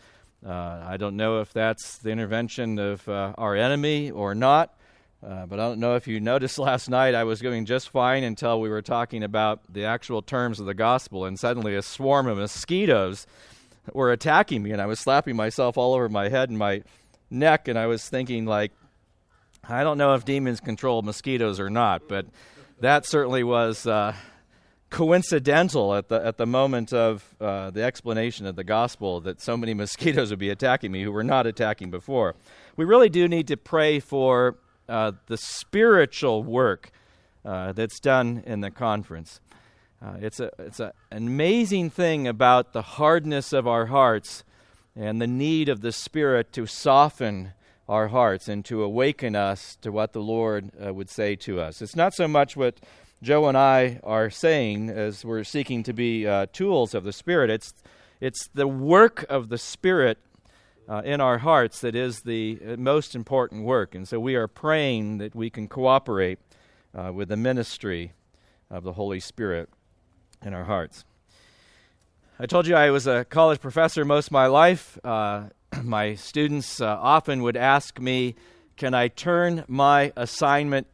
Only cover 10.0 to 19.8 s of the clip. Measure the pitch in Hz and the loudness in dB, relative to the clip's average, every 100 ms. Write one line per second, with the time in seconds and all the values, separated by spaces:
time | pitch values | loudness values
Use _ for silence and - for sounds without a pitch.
10 | - 113 - 127 120 104 98 98 113 127 | -4 -8 -4 -4 -2 -4 -6 -2 2 0
11 | - 95 95 95 120 120 107 101 - - | -2 -8 -8 -4 -4 -2 -4 -4 -6 -4
12 | 135 143 131 101 101 - - 180 202 117 | 2 2 2 -2 -6 -8 -4 0 2 2
13 | 92 98 - _ - - _ _ - - | 2 -6 -14 _ -20 -20 _ _ -12 -2
14 | 127 120 156 160 - 120 104 104 101 113 | 0 0 2 2 2 -2 -4 -4 -4 -4
15 | - 143 147 117 107 - 123 123 123 131 | 0 0 0 -2 -2 0 0 2 0 2
16 | 117 107 101 131 131 110 101 98 - _ | 0 -2 -2 0 -2 -2 -2 -4 -8 _
17 | _ _ _ 127 151 156 - 113 117 113 | _ _ _ 0 2 2 0 -2 -2 -2
18 | - 131 123 120 110 104 107 - _ _ | -4 -6 -4 -6 -2 -2 -2 -8 _ _
19 | _ _ _ _ _ _ - 120 | _ _ _ _ _ _ -8 -2